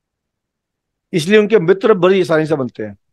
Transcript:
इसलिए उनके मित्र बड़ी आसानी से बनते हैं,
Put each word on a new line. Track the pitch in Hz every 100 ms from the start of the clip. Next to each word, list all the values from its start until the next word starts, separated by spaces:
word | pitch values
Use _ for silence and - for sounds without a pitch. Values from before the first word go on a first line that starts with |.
| _ _ _ _ _ _ _ _ _ _ _
इसलिए | 180 156 214
उनके | 208 220
मित्र | 165 196 202
बड़ी | 202 175 190
आसानी | 160 160 151
से | 151
बनते | 127 -
हैं, | 107 101 _